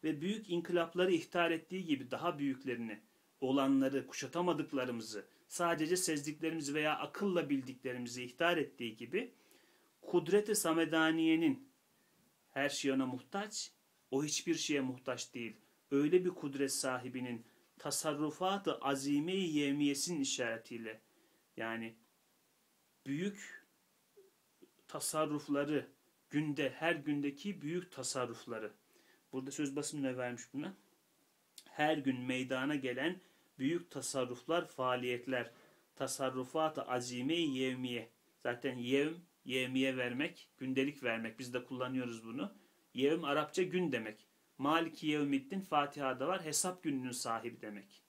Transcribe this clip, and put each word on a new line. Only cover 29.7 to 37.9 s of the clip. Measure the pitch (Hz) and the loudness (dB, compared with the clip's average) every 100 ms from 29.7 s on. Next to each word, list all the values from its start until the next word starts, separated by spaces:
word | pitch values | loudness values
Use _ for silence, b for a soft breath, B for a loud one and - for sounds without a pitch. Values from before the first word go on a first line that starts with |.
| 139 | -2
basımına | 143 151 135 127 | -4 -2 -2 0
vermiş | 123 120 - | -4 -4 -8
buna. | 135 185 - _ _ _ _ _ _ _ - | -8 -8 -10 _ _ _ _ _ _ _ -20
Her | - - 151 160 | -18 0 2 4
gün | 135 127 | 2 0
meydana | 123 127 127 131 135 | 0 -2 0 -2 0
gelen | 147 127 123 147 185 b b b - | -2 -2 -2 -2 -4 b b b -2
büyük | 131 170 170 | 0 0 -4
tasarruflar, | 139 117 139 123 120 - 165 160 | -8 -4 -2 -2 -4 0 0 0
faaliyetler, | - 127 123 127 123 127 127 117 B B B B - | -2 0 0 0 -4 -2 -2 -2 B B B B -6
tasarrufat-ı | 135 - 131 131 127 160 156 151 | -4 0 -2 -2 -2 2 2 0
azime-i | 131 123 123 123 131 170 160 131 | -2 -2 -2 -4 0 2 2 2
yevmiye. | 131 127 127 | 0 0 -4